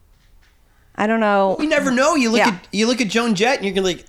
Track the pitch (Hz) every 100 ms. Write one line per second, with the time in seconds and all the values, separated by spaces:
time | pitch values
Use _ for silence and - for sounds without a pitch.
0 | _ _ _ - _ _ _ _ _ -
1 | 208 226 208 202 196 - 302 285 269 247
2 | 294 330 226 220 220 180 - 196 226 254
3 | 214 226 233 185 233 277 196 190 185 156